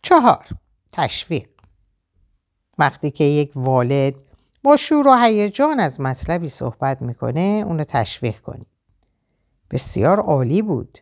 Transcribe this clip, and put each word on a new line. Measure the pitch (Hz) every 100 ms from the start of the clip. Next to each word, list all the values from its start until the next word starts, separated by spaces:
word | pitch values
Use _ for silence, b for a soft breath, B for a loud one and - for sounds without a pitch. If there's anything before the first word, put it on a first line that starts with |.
چهار، | - 349 240 160 - - _ _ _
تشویق. | - 139 - - 156 - _ _ _ _ _ _ _ _ _ _ _ _ -
وقتی | 147 - 151
که | -
یک | 147 147 143
والد | 135 131 131 123 139 135 135 _ _ _ _
با | 277 294
شور | - 302 277
و | 254
هیجان | 233 214 208 202 294 294
از | 170 135
مطلبی | 135 127 - 170 165
صحبت | - 131 - 135 135
می‌کنه، | 120 117 120 135 190 214 208
اونو | 165
تشویق | 151 131 107 - 123 110
کنید. | - - - _ _ _ _ _ _ _ _ _ _
بسیار | 139 - - 117 202
عالی | - 143 123 170
بود. | 214 143 - -